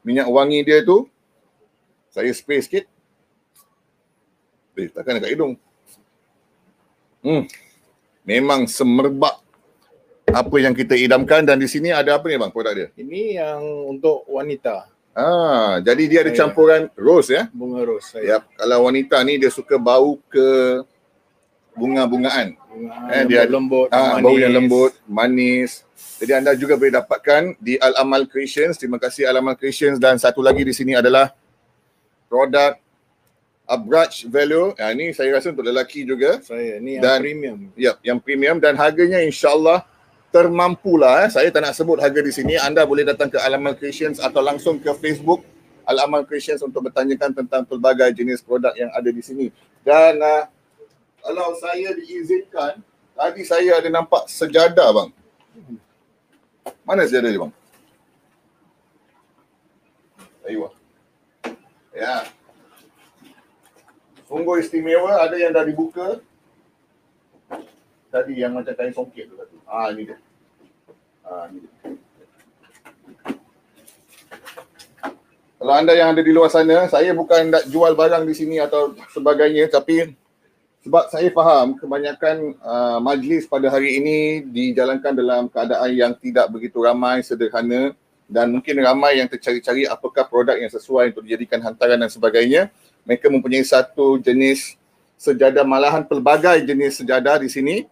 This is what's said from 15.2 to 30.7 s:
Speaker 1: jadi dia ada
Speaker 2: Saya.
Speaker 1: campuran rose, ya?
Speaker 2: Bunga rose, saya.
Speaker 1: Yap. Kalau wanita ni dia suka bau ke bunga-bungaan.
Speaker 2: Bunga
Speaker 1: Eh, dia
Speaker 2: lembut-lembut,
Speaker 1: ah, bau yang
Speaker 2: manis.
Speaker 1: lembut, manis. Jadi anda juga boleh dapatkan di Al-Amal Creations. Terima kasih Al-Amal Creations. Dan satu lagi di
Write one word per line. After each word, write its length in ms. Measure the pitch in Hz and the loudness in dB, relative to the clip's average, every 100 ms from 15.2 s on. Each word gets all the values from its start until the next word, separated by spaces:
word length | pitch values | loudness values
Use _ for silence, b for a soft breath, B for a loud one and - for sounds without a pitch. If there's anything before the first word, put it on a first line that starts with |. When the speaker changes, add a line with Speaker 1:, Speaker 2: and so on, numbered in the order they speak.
| 143 175 165 131 107 92 | 0 0 0 0 0 0
Speaker 1:
jadi 240 | 92 123 | 0 2
dia 160 | 156 160 | 2 2
ada 80 | 156 - | 2 0
Speaker 2:
Saya. 80 | |
Speaker 1:
campuran 480 | 151 151 156 160 156 - | 0 4 6 6 2 -2
rose, 320 | 110 175 139 | 4 4 4
ya? 160 | 135 226 | 0 -2
Speaker 2:
Bunga 320 | 123 123 123 | -10 -10 -6
rose, 320 | 120 110 - | -4 -6 -8
saya. 240 | 113 107 107 | -10 -2 -2
Speaker 1:
Yap. 160 | - _ | -2 _
Kalau 240 | 110 120 | -2 2
wanita 400 | 123 131 135 135 | 2 0 0 0
ni 160 | 131 143 | 0 2
dia 80 | 131 | 0
suka 320 | - - 135 | -2 -2 0
bau 400 | 120 127 143 143 _ | 4 4 4 0 _
ke 160 | 139 131 131 127 127 131 _ _ _ _ _ _ _ _ | 0 2 2 0 -2 -8 _ _ _ _ _ _ _ _
bunga-bungaan. 880 | - 120 135 127 123 127 135 104 80 _ | -8 -4 0 0 0 -2 -2 -4 -10 _
Speaker 2:
Bunga 240 | 113 117 120 123 | -18 -16 -16 -6
Speaker 1:
Eh, 160 | 131 | -2
dia 240 | 127 120 120 | 2 4 4
Speaker 2:
lembut-lembut, 400 | 131 131 131 127 | 2 0 0 2
Speaker 1:
ah, 320 | 123 131 127 | 2 2 4
bau 160 | 127 135 | 6 6
yang 160 | 127 | 4
Speaker 2:
manis. 80 | 123 | 4
Speaker 1:
lembut, 320 | 127 123 131 - _ | 4 4 2 0 _
manis. 640 | 104 120 127 123 127 123 - _ _ - - | -2 0 2 0 0 -4 -10 _ _ -20 -12
Jadi 120 | 110 135 | -2 0
anda 160 | 135 | 2
juga 240 | 135 143 143 | 0 2 2
boleh 160 | 135 | 2
dapatkan 640 | 127 120 135 - 147 175 - | 0 -2 -6 2 2 2 -8
di 240 | 110 131 | -6 0
Al-Amal 480 | 131 131 135 135 135 | 2 2 0 0 -2
Creations. 480 | 135 135 147 156 165 | -6 -6 -2 -2 -4
Terima 240 | 131 120 | -8 -6
kasih 320 | 123 - 135 | -6 -4 -2
Al-Amal 240 | 131 131 127 | 0 -2 -4
Creations. 400 | 135 131 147 139 | -6 -2 -2 2
Dan 240 | 131 127 | 2 4
satu 240 | 127 123 | 2 2
lagi 160 | 131 131 | 2 2
di 160 | 135 | 0